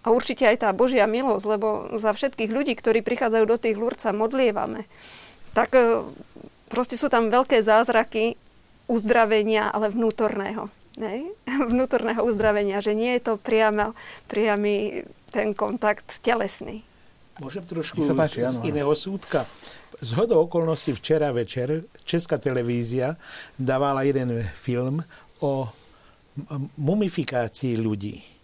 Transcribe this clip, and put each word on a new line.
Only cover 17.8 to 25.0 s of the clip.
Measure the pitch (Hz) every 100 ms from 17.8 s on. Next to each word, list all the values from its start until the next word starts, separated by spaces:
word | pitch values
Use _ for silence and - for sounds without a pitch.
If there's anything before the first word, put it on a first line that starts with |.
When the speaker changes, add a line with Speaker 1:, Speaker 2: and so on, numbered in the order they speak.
| 151 -
Speaker 3:
Nech | 147
sa | 135
páči, | 156 -
Speaker 2:
z, | 123
Speaker 3:
áno, |
Speaker 2:
z | 131
Speaker 3:
áno. | -
Speaker 2:
iného | 147 143
súdka? | 151 190 196 - 151 120 - - - - -
Zhodou | 117 117 226 185
okolností | 170 170 160 151 -
včera | 127 - 156 147
večer | 120 113 127 123 160 175 -
Česká | - 170 - 139
televízia | 143 127 120 120 117 127 127 165 - - -
dávala | - 131 131 139 135
jeden | 135 135 127 117 110
film | - - 120 127 147